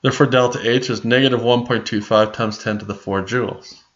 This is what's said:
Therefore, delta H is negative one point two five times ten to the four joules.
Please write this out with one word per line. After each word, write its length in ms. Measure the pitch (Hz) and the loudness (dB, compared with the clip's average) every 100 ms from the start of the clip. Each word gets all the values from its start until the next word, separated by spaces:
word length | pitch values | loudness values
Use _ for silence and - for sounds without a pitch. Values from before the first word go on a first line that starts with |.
Therefore, 260 | 135 - 139 | 0 2 2
delta 320 | 127 123 123 | 4 2 0
H 280 | 110 123 - | 0 0 0
is 140 | 107 | -4
negative 380 | 113 127 135 120 | 2 2 4 2
one 240 | 117 120 120 | 2 0 0
point 220 | 113 - | -4 -2
two 140 | 107 | -6
five 300 | 104 110 107 | 2 2 2
times 260 | - 110 101 | 0 -4 -4
ten 200 | 113 104 | -6 -6
to 60 | 101 | -6
the 80 | |
four 300 | 98 - 98 | -10 -4 -4
joules. 520 | 95 123 110 - - - _ | -2 -4 -4 -8 -16 -20 _